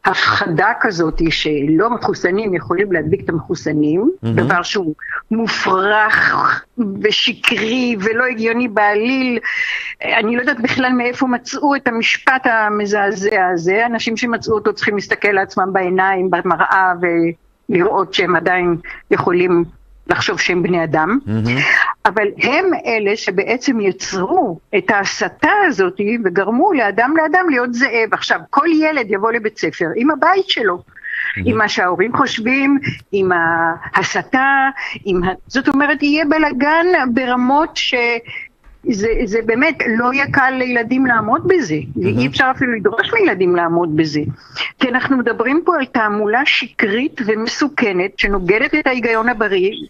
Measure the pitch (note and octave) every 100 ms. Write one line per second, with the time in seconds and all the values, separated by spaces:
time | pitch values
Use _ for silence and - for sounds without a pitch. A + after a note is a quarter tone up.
0 | - F#3 - - G3+ D#3 G3+ A#3+ - E3+
1 | D#3+ - E3 - D#3 D3 C#3+ D#3+ A3+ -
2 | - F#3 F3+ F#3+ A3 F3 - F3 G3+ F3
3 | D3+ F#3+ - E3 - F3 D#3 D3+ D3+ E3
4 | C4 F#4+ A2+ - B2 F3 F3 G#3+ E3 -
5 | - - - A3+ A3+ - - F#3 G3 G#3+
6 | G#3+ - - - - - - - G#3 G3
7 | G#3 G3+ - A3 - G#3+ A3 B3+ B3 A3
8 | G3+ A3+ B3+ A3+ A3+ A#3 B3 G#3 G#3 G#3
9 | A#3 C4 B3+ A#3 - - - - - -
10 | - A3+ G#3+ A#3+ B3 B3 A#3 - B3+ B3+
11 | A#3+ B3 C4 A#3+ - C4+ C#4+ C#4 C4 A3+
12 | G#3+ - - C4 C4 A3+ G#3+ G#3 G#3 G#3
13 | G3+ F#3 G3+ G#3 F3+ F3 E3 G3 A#3+ A3+
14 | A#3 A3 A#3+ A#3 - G#3+ G#3+ G3+ - G3+
15 | F#3+ G3+ G3+ G3 F#3+ - F#3+ F#3+ F3+ F#3
16 | F#3+ F#3+ F#3 F3 F3+ E3 D#3 F#3+ F#3 F3
17 | F3 E3+ E3 E3+ _ _ - F#3 F#3+ F#3+
18 | F#3 - F3+ F3 E3+ F3+ F3 E3 - -
19 | - F#3+ F#3+ F3+ F3+ E3+ E3+ - - -
20 | - - - F3 - F3+ E3 F3 D#3+ D#3
21 | D#3 B3+ E3 A2 A2+ - - - - -
22 | G#3+ G3 G#3 - A3+ D4 F#4+ D4 A#3+ A3+
23 | G3+ G#3+ - F#3 G3 B3 C#4+ A#3 G3 F#3
24 | - F#3+ F#3+ F#4 B3+ D#3+ _ G3+ F3+ G#3
25 | G3 - F#3+ - D4+ G#4 F#4+ G#3+ F#3 F3+
26 | G#3 A#3 F#3+ F3 F#3+ A#3+ G4 D#4 G#3 G3+
27 | B3 D#4+ D#4 F4+ F4+ B3+ B3 A#3 C4 A#3
28 | A3 - - F#3 D#3+ - D#4+ D#4 D#4 D4+
29 | G#3 G3+ A3 A3+ G#3+ - E3 - E3 F#3
30 | C4+ D4+ D4+ F#4+ F#4+ E4 G#3+ F3 - -
31 | - - - - F#2+ G#3+ G#3 - F3+ E3+
32 | A3 B3 C#4 - A3 C4 C#4 C#4 - -
33 | - G3+ F#3+ F3 E3 E3+ E3 E3+ - -
34 | - F#3+ - C4 C4+ C#4 C4+ C4+ - A#3
35 | G4+ F#4 F4 - - C4 C4+ C#4 C#4+ D4
36 | C#4+ D4+ D4+ D#4 D4+ C4+ C#4+ D#4+ F4 F4
37 | C4 A#3 B3 B3 B3 C#4+ D#4+ - - B3+
38 | A#3+ A#3 - - - _ - - - G#3
39 | A3 A3 A3+ A3 A3 A3+ D#4 C#4+ C4 A3+
40 | B3 C4+ C#4 C#4 C4 C4 B3 A#3+ A3+ C4
41 | C4 A3+ G#3+ D4+ F4 F#4 G3+ D3+ C#3 -
42 | F3+ A3 B3+ - C4 C4 C4 A3+ G3 G3+
43 | F#4+ A4+ F4+ F#3+ F#3 F3 E3+ E3+ F3 D3+
44 | D#3+ D3 D3 - - - - - B3+ B3+
45 | B3+ C4 A#3 A3+ A#3 D4+ E4+ E4 C4 B3
46 | G#3+ G#3 G#3 A#3 C#4+ - B3 - A3 A3
47 | D4 - G#3 A3 A#3 - D4+ - A3 F3+
48 | F#3+ - G#3 G3+ F3 G#3+ D4 D4+ D4 B3+
49 | A#3 A3+ A3+ A3+ G#3 F#3+ F#3+ G3